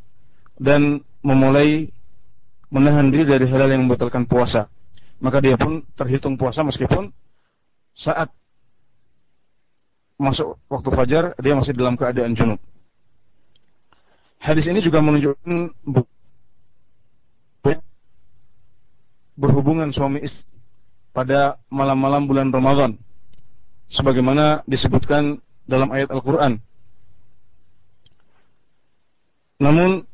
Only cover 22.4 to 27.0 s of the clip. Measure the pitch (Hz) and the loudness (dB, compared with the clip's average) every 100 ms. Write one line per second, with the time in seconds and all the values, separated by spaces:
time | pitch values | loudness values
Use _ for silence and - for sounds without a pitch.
22.4 | 135 131 135 143 127 104 - - - - | 2 2 4 4 2 -2 -14 -14 -12 -12
23.4 | - - - - - - 135 127 127 147 | -12 -14 -16 -16 -8 -2 0 2 2 4
24.4 | 151 151 - 131 - 123 - 147 147 147 | 2 2 -2 -2 2 2 2 0 0 -4
25.4 | _ - - 131 131 135 139 135 127 156 | _ -20 -2 0 0 -2 -4 -4 -2 0
26.4 | 139 110 - - - - | 0 -2 -8 -20 -18 -16